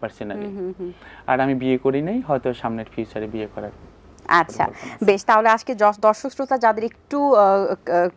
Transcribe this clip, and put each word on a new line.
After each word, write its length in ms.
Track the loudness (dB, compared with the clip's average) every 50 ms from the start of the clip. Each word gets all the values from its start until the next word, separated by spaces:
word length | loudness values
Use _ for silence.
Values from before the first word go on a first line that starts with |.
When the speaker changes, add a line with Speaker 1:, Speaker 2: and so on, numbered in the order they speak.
| -10
Speaker 1:
personally। 440 | -10 -10 -8 -10 -10 -8 -8 -10
Speaker 2:
হুম, 120 | -10 -8 -8
হুম, 140 | -8 -8 -8 -10
হুম। 140 | -10 -12 -12 -14 -20 -20 -20 -12 -4
Speaker 1:
আর 140 | -2 0 0
আমি 140 | 0 0 -2
বিয়ে 240 | -2 0 0 0 0
করি 240 | 0 0 -2 0 -2
নাই, 180 | -4 -4 -4
হয়তো 340 | -4 -2 -4 -2 -2 -4 -6
সামনের 300 | -6 -6 -6 -6 -6 -10 -10 -10
ফিউচারে 320 | -10 -10 -8 -8 -10 -10
বিয়ে 220 | -8 -8 -8 -10 -10 -10
করার 160 | -12 -12 -12 -14 -16 -20 -20 -20 _ _ -20 -20 _ -2 2
Speaker 2:
আচ্ছা, 360 | 2 2 2 0 -2 -4 -4
Speaker 1:
পরিকল্পনা 300 | -4 -4 -10 -16 -14 -8
আছে। 100 | -4 2
Speaker 2:
বেশ। 200 | 2 2 2 2
তাহলে 240 | 2 2 4 4 4
আজকে 260 | 2 2 0 -6 -2
যশ-, 260 | 2 2 2 2 2
দর্শক 300 | 2 2 2 2 -2 -10 -8
শ্রোতা 260 | -6 -4 -2 -2 2
যাদের 260 | 2 2 2 2 -2
একটু, 500 | -6 -8 _ _ -6 -4 0 2 4 6
আহ, 60 | 6
আহ, 680 | 6 6 4 4 2 0 -4 -4 -4 -2 0 2 2 0 -2